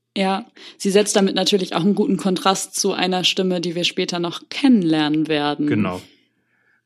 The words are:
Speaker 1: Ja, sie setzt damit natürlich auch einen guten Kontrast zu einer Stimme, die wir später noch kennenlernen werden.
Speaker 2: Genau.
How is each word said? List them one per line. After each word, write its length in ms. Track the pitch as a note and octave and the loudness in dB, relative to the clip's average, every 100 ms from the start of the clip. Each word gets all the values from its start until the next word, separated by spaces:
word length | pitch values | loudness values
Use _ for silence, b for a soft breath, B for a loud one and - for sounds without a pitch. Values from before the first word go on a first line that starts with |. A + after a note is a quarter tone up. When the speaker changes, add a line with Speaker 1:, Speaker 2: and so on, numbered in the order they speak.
| _ G3 | _ -4
Speaker 1:
Ja, 280 | F#3+ G3 - B B B | -2 -2 -6 B B B
sie 140 | G3+ | 0
setzt 240 | F#3+ G#3 G#3 | 2 2 2
damit 200 | G3 F#3+ | 2 2
natürlich 400 | F#3 G3+ F3+ E3+ | 0 0 0 0
auch 60 | |
einen 120 | F#3 F#3+ | 2 2
guten 220 | - F#3+ | 2 0
Kontrast 580 | G3 F#3 G3 F#3+ - - | 0 0 0 0 -2 -4
zu 180 | G3 | -2
einer 300 | F#3 F#3 F#3 | -2 -2 0
Stimme, 360 | F3+ - F#3 F3+ | 0 0 -2 -2
die 140 | F3 E3 | -4 -4
wir 80 | |
später 360 | E3+ - F#3 F3 | -4 -4 -4 -4
noch 280 | E3+ - - | -6 -8 -12
kennenlernen 760 | - C#4 A#3 E3 D#3 D3+ D#3 D#3 | 0 4 4 4 2 0 0 0
werden. 400 | D3+ D3 D3 D3 | 0 -2 -2 0
Speaker 2:
Genau. 340 | A2+ F#2+ F2+ - _ _ _ _ _ _ _ | 0 0 -4 -10 _ _ _ _ _ _ _